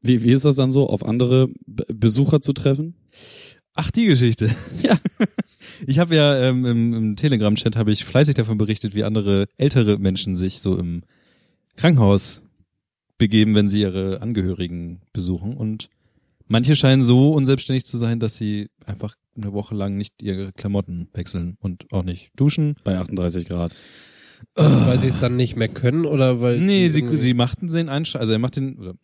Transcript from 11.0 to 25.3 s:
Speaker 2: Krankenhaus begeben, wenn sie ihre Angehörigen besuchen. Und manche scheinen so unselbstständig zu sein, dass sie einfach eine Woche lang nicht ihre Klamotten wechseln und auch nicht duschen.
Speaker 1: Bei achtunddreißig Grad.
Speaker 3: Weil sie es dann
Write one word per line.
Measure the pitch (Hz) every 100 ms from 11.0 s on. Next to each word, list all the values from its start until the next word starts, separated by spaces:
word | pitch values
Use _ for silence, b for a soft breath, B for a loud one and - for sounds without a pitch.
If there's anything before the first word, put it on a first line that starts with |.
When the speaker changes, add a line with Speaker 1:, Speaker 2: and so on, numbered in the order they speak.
| - _ _ _ _ _ _ -
Speaker 2:
Krankenhaus | 165 143 101 101 - - - _ _ _ _ _ _ -
begeben, | 110 107 107
wenn | 104 101
sie | 104
ihre | 98 95 95 92
Angehörigen | 113 107 92 90 90 87 85 85 _
besuchen. | - 90 87 98 139
Und | 110 110 - _ _ _ _ _ _
manche | 117 127
scheinen | 147 135 135
so | 123 123 143
unselbstständig | 156 135 135 - 131 -
zu | 120
sein, | 117 117
dass | 110
sie | - 107 104 101 _ -
einfach | 101 107 - _ -
eine | 101
Woche | 101 101 107
lang | 98 98
nicht | 101 -
ihre | 104 95 95
Klamotten | - 101 101 95 87 85
wechseln | - - 90 85 101
und | 98 87 -
auch | 95
nicht | 90 87 -
duschen. | - 143 160 151 147
Speaker 1:
Bei | - 92
achtunddreißig | 90 92 90 87 82
Grad. | 87 85 B B B B B B B -
Speaker 3:
Weil | - 151 127 113 127
sie | 127
es | -
dann | 123